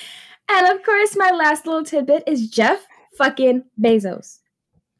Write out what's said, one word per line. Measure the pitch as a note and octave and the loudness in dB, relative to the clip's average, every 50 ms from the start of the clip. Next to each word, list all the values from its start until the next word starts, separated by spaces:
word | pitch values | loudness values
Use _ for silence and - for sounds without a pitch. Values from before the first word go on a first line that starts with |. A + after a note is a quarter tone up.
| - - - - - - - _ _ - | -20 -20 -20 -20 -20 -20 -20 _ _ 0
And | G4+ F#4 F#4 | 0 2 2
of | F4+ F#4+ F#4+ - | 2 0 0 -2
course, | A4 G#4 G4+ G#4+ G#4 - | 0 0 0 0 0 0
my | G4 F#4+ F#4 | 0 0 2
last | F#4 E4+ D#4 D4+ D4+ D4+ - | 2 2 0 0 0 -2 -4
little | D#4+ D#4+ D#4+ D#4 | -4 -4 -4 -4
tidbit | - D#4+ D4 C4 C#4 D4 D#4+ - | -4 -4 -4 0 0 0 0 0
is | - D4+ B3 A3 A3 | -4 -4 -4 -4 -4
Jeff | - A3+ G#3+ B3 F#4+ G4+ - _ _ _ _ _ _ | -2 0 2 2 0 -2 -6 _ _ _ _ _ _
fucking | - C#4 C4+ C#4 - C4 B3+ B3+ B3+ B3+ _ _ G#3+ | -2 -2 -2 0 2 2 2 2 0 -4 _ _ -2
Bezos. | A3 A#3 A3+ G#3+ G3 F#3+ - - - - - _ _ _ _ _ _ _ _ _ _ _ _ | 0 2 2 2 0 -4 -10 -12 -16 -20 -20 _ _ _ _ _ _ _ _ _ _ _ _